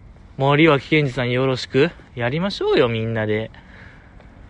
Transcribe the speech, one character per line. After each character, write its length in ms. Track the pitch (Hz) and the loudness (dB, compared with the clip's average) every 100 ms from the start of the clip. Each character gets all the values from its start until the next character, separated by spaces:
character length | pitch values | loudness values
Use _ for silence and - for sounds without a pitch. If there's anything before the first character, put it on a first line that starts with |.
| - - - - | -20 -20 -14 -2
森 300 | 139 147 165 | 2 4 4
脇 200 | 139 - | 4 2
健 180 | 156 139 | 0 0
児 60 | |
さ 120 | 131 | -4
ん 80 | 123 | -2
よ 140 | 123 135 | 0 0
ろ 100 | 127 | -2
し 120 | - | -2
く。 240 | 131 170 - - 123 | 0 0 -2 -16 -6
や 140 | 120 | -4
り 100 | 156 | -2
ま 100 | 196 | -4
し 120 | - | -4
ょ 140 | 415 381 | 0 2
う 40 | |
よ、 80 | 120 | 2
み 160 | 113 | 0
ん 100 | 113 | -4
な 120 | 110 107 | -4 -2
で。 260 | 107 107 - - - - - - - - - | -4 -6 -14 -20 -20 -20 -20 -20 -20 -20 -20